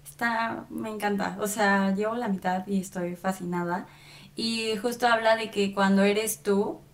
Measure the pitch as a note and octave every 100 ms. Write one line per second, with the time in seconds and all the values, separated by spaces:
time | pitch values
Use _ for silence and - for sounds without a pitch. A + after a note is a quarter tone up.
0 | - - A#3 A3+ A3+ - - - A3 G#3+
1 | G#3 G3+ F3+ F#3+ G#3+ A3 G3+ G3 G3 F#3+
2 | G#3+ A#3+ A#3 F#3+ F3+ F#3 F#3+ G3 F3+ F#3
3 | F3 F3 F#3+ F#3+ F3 F3 F3 F3+ - -
4 | - - - - A3+ A3+ A3 G#3 A#3+ A#3+
5 | A#3+ A3+ A3+ A3+ A3 G3+ G3 G3+ F#3+ G3
6 | G3+ G#3 A3 - G3+ G3 A3+ - -